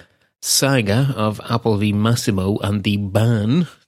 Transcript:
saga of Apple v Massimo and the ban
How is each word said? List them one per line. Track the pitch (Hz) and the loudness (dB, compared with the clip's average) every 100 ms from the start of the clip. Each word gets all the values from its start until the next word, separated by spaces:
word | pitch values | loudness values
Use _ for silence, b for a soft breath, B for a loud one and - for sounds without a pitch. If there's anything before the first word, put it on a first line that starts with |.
| b b b b | b b b b
saga | - - 139 135 101 110 139 | -4 0 2 2 2 2 0
of | 123 107 104 - | 0 -2 -4 -4
Apple | 117 117 104 | -2 0 0
v | 104 | 0
Massimo | 104 110 120 - 98 95 107 | 2 2 0 0 -2 0 -2
and | 98 101 | -2 -2
the | 104 101 | -2 -2
ban | 101 101 113 113 104 151 160 - | -2 0 2 2 2 0 -2 -6